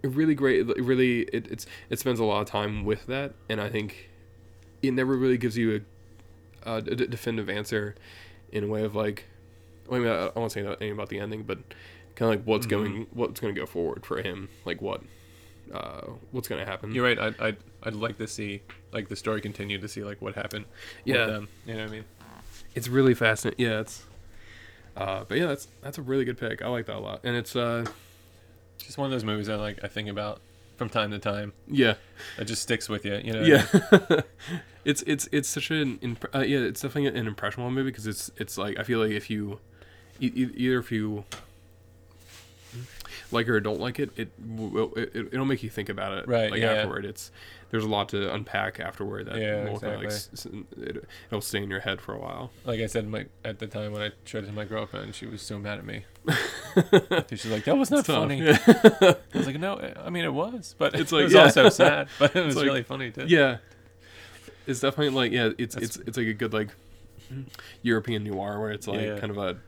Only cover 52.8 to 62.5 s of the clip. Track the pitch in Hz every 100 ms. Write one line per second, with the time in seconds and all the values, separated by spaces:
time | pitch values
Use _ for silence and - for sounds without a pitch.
52.8 | 110 117 104 107 101 - 117 104 107 107
53.8 | 104 107 104 - - 113 101 104 104 110
54.8 | 107 101 101 107 107 107 - 104 101 104
55.8 | 101 104 98 - - 156 - - - -
56.8 | - 196 - 175 - 110 113 110 120 269
57.8 | 269 285 - 151 - 139 160 208 - -
58.8 | 220 220 185 180 - - 269 147 185 202
59.8 | - - - 175 165 135 190 247 170 -
60.8 | 147 131 139 160 147 185 147 - 196 -
61.8 | 175 147 139 - - 185 165